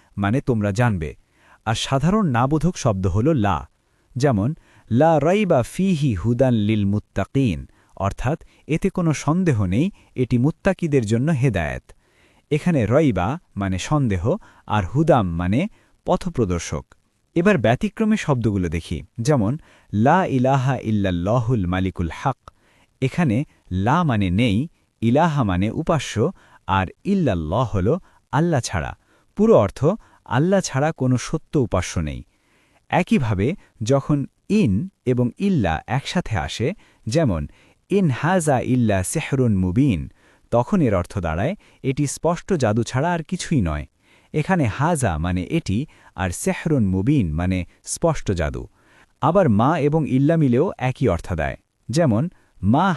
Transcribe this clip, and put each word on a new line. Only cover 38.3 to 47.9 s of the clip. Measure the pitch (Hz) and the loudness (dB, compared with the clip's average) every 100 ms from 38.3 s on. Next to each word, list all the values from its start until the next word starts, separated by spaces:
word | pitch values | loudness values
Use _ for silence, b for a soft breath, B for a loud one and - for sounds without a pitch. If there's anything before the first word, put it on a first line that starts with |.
| 190 156 127 | 0 2 0
ইল্লা | - 127 113 95 | 2 0 2 0
সিহরুন | 92 160 - 135 123 98 | -2 -4 -4 0 2 2
মুবিন, | 90 95 143 87 65 b b b b | 0 2 2 0 -4 b b b b
তখন | 117 123 202 | -2 0 2
এর | 135 95 | 2 0
অর্থ | 87 101 | -2 -4
দাঁড়ায় | 85 80 123 208 b b | -4 -2 -4 -6 b b
এটি | 131 139 143 | -6 -2 -4
স্পষ্ট | - 160 175 - | -2 -2 -2 -2
জাদু | 180 117 110 | 0 2 0
ছাড়া | 113 131 165 | 0 -2 0
আর | 170 | -2
কিছুই | 156 180 - 151 | -4 -8 -2 0
নয়। | 85 73 - _ b b b | 0 -2 -8 _ b b b
এখানে | 151 151 185 127 | -4 0 0 0
হাজা | - 151 165 117 78 | 0 0 0 0 -2
মানে | 85 90 | -2 -2
এটি | 85 - - 101 156 b b - | -2 -4 -2 -4 -4 b b -6
আর | 92 | -6
সিহরুন | 87 190 180 165 143 98 | -4 -4 -4 0 0 2
মুবিন | 92 107 151 85 | 0 2 2 0
মানে | 78 90 92 82 b | -2 -2 -2 -4 b
স্পষ্ট | - | -12